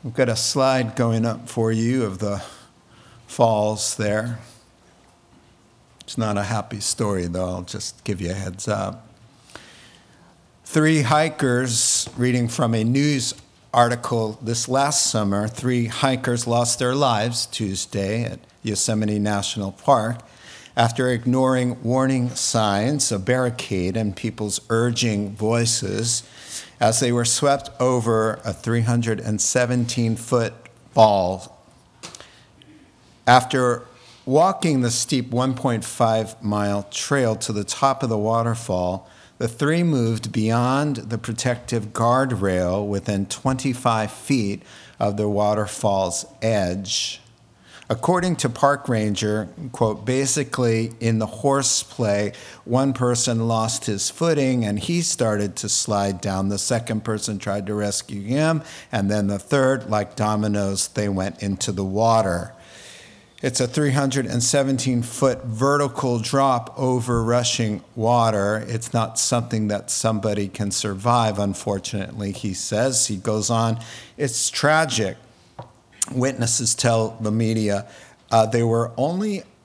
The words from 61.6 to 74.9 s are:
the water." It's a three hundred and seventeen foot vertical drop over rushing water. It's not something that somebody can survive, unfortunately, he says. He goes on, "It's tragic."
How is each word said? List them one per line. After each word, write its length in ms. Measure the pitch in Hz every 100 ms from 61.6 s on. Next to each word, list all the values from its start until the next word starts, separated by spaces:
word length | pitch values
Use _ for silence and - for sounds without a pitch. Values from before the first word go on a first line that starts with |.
| -
the 140 | 95 95
water." 680 | 98 113 113 98 87 85 - - - - - - - - -
It's 200 | 135 117
a 80 | 123
three 220 | 135 147
hundred 340 | 135 139 135 123
and 180 | 120
seventeen 580 | 117 143 135 135 131 120
foot 440 | 120 - 139 123 120
vertical 720 | 110 135 143 139 120 131 120
drop 580 | 107 139 135 123 117 -
over 460 | 131 127 120 117
rushing 640 | 113 120 113 - 110 104 - -
water. 720 | 113 120 113 107 101 110 113
It's 260 | 113 -
not 240 | 120 110 -
something 520 | - 120 117 113 107
that 200 | 101 -
somebody 600 | - 113 110 107 104 101
can 220 | - 101
survive, 680 | - 107 95 113 120 110 101
unfortunately, 920 | 101 95 - 98 - 104 95 - 101
he 200 | 98 107
says. 540 | 92 - 107 131 123 -
He 80 | 101
goes 340 | 113 107 104
on, 300 | 113 113 113 - - - -
"It's 320 | 139 - -
tragic." 640 | - 147 156 160